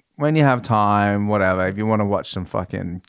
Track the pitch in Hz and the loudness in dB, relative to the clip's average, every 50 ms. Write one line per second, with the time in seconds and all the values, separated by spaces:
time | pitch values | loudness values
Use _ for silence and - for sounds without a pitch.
0 | _ _ _ - 143 151 160 160 147 139 127 120 101 - 113 107 104 101 104 104 | _ _ _ -4 -2 0 2 4 4 4 2 2 0 0 0 2 2 2 2 2
1 | 101 101 101 101 104 104 104 101 95 92 92 92 92 92 98 104 107 110 110 107 | 2 2 0 0 0 0 0 2 2 2 2 0 0 -2 -2 -2 -2 0 0 0
2 | 104 101 101 90 - - - 95 87 - - 104 90 - - 98 92 87 87 90 | 0 0 -2 -2 -4 -6 -8 -8 -8 -6 -6 -6 -6 -6 -8 -8 -8 -8 -10 -12
3 | - | -14